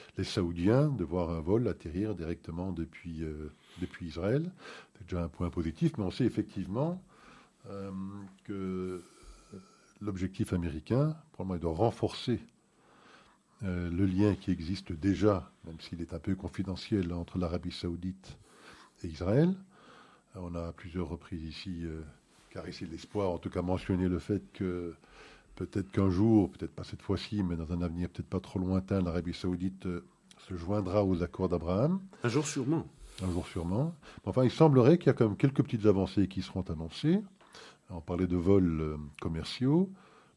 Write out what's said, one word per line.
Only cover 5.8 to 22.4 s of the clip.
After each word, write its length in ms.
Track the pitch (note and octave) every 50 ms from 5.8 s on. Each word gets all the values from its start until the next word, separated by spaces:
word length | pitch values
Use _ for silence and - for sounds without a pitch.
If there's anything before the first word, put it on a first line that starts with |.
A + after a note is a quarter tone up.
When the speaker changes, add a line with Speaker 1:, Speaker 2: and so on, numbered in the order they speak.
| E3+ D#3+ D3 -
Speaker 1:
mais 60 | G2+
on 80 | F2+
sait 140 | - - C3+
effectivement, 760 | A2 - - G#2 - - G2+ F#2 F#2 F#2+ A#2 D3 E3 F3+ F#3 - - - - - - - - - _ _ _ - G2
euh, 200 | G2 G2 G2 G2 F#2+ F#2+ F#2+ G2 G2 G2+ G2+ F#2+ F#2+ _ _
que 600 | - G#2 G2 F#2+ F#2 F#2 F#2 F#2 F#2 F#2 F2+ E2 - - - - - - - - - - F#2+ - - _ _ _ _ _ _
l'objectif 540 | G#2 G#2 G2 F#2 F#2+ F#2 - - A2 - -
américain, 640 | F2+ E2+ E2+ C#2+ D#2+ - - A2 B2+ C#3+ D#3 D#3 D#3+ - _ -
pour 120 | - F#2+
moi, 100 | F#2+ F#2
est 40 | E2
de 60 | D#2+
renforcer, 720 | E2+ D#2+ D#2+ A2 A#2 G#2 - - G#2 - - - - A#2+ G#2 - - _ _ _ _ _ _ _ _ _ - - - - - - _ _ _ _ _ _ - G#2+
euh, 260 | F#2+ F2+ F2 F2 E2+
le 140 | E2+ E2+ G2
lien 300 | G2 F#2 F#2 G#2 G#2 F#2+
qui 160 | - - -
existe 400 | F#2 E2+ D#2+ D#2 G2+ F#2+ - - F#2
déjà, 580 | D#2 D#2 G2 G2 D#2+ F#2 G#2+ G2+ F2+ D#2+ - - _ -
même 140 | E2 E2 D#2+
s'il 220 | - - - E2
est 120 | F2 E2 -
un 60 | E2
peu 160 | - - F#2+
confidentiel, 760 | F#2 - E2+ - - F#2+ F#2+ F#2 F2 - - A2 G2+ F2+ E2+ F2
entre 260 | E2+ E2+ - - F#2
l'Arabie 320 | F2+ E2 E2+ F2 E2 F2+
Saoudite 640 | - - - F2+ E2+ E2+ F2 F#2 F#2 - - - - - - - - - - - - - - - _ - -
et 40 | F2+
Israël. 480 | D#2+ - F2 F2 G#2 C3+ D#3+ F3+ F#3+ F#3+ - - - - - - - - - - - _ _ _ -
Euh, 40 | G2 F2+
on 100 | F2 F2
a 140 | E2+ E2+ E2
à 40 |
plusieurs 360 | D#2+ - - F2+ E2 F2+ F2+ D2+
reprises 360 | E2+ E2 - - F#2+ E2+ D#2+
ici, 360 | D#2+ D#2 - - G2 F2+ E2+ E2
euh, 180 | E2 D#2 D#2+ D#2 D2+ D2 - _ _ _ _